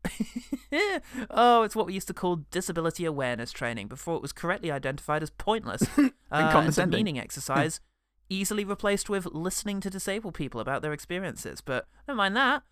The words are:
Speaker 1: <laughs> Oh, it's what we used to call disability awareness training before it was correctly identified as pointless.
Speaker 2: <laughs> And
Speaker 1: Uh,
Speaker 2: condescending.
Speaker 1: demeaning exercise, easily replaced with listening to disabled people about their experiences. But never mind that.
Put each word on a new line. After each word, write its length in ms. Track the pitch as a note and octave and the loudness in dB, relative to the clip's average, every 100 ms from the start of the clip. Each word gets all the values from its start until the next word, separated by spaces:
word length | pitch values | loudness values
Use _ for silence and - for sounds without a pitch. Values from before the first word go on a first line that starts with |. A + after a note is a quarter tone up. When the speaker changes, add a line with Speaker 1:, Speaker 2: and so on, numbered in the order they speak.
Speaker 1:
<laughs> 680 | - - G#3+ A#3+ - C4+ - D4 G4+ F4 - - A3 | -8 -6 -6 -6 -8 -10 -4 0 0 -2 -6 -10 -2
Oh, 340 | - A#3+ A#3+ | 6 8 8
it's 120 | G#3+ A3 | 6 2
what 100 | G3 | -2
we 80 | |
used 140 | F#3+ - | -4 -6
to 60 | |
call 240 | F3 F3+ E3+ D3 | -2 0 0 -2
disability 540 | F3+ F#3+ E3+ E3 D#3+ E3 | -4 -2 0 0 0 -2
awareness 460 | C#3+ B2+ A#2 A#2+ | -2 -2 -2 -6
training 360 | - A#2+ A#2 G2+ | -4 -4 -4 -6
before 280 | B2+ - E3 | -8 -4 -4
it 60 | |
was 100 | C#3 | -4
correctly 380 | - E3+ F#3+ E3 | -6 -4 -2 -2
identified 520 | C#3+ C3+ C#3 - D3+ | -4 -4 -4 -2 -2
as 60 | D#3 | -2
pointless. 540 | - - A3 - G2+ - - | -4 0 0 0 0 0 4
Speaker 2:
<laughs> 0 | C4+ - - | 4 2 -4
And 160 | D3+ D#3 | 2 6
Speaker 1:
Uh, 40 | |
Speaker 2:
condescending. 400 | D#3 D#3+ D#3 F3+ - | 6 6 4 4 2
Speaker 1:
demeaning 200 | G#3 C3+ | 0 -2
exercise, 600 | - - - C3+ D#3 - _ _ _ _ - | -6 -8 -2 2 2 -2 _ _ _ _ -6
easily 360 | F#3+ G3 G#3+ G3+ | -2 0 0 -2
replaced 440 | G3+ G3+ G3+ - | -2 0 0 0
with 160 | G3+ F3+ | -2 -2
listening 520 | D3+ F3 - G#3 G3 | -4 -4 -4 -4 -4
to 100 | G3 | -4
disabled 440 | G3 G3+ G3 A3 | -6 -4 -4 -4
people 260 | - C#3 A#2 | -6 -6 -4
about 220 | A2 C3+ | -2 -2
their 100 | D3+ | -2
experiences. 680 | D3+ - F3+ F#3+ - - C#2 | -6 -4 -6 -4 -6 -10 -10
But 260 | - B2+ - _ - | -4 -4 -4 _ -6
never 120 | B3+ | 0
mind 180 | G3 G#3+ | 2 4
that. 280 | C4 C#4 - | 2 2 -2